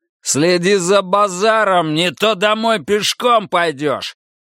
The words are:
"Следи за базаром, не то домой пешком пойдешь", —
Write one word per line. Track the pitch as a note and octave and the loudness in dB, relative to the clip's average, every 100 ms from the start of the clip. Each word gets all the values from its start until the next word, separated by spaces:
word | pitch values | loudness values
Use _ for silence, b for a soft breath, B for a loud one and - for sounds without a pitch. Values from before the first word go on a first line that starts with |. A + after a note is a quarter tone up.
| _ _ | _ _
"Следи | - C3 E3 F3+ F3 | -6 0 2 2 2
за | G3+ E3+ G3+ | 0 2 2
базаром, | F#3+ G3+ G3+ F3+ A3 A3 G#3 F3+ D#3+ | 2 0 0 0 0 2 2 2 0
не | D3+ F3 | 0 -2
то | D3 G#3 | 0 -2
домой | G#3 G#3+ G#3+ A3+ A3 | 0 0 0 -2 -2
пешком | C#3 G#3 G3 - B3 A#3 F#3+ | -2 -2 -2 -2 0 0 0
пойдешь", — | F3+ E3+ C#3 D3 A2+ - - _ _ | -2 -2 -2 -4 -4 -6 -16 _ _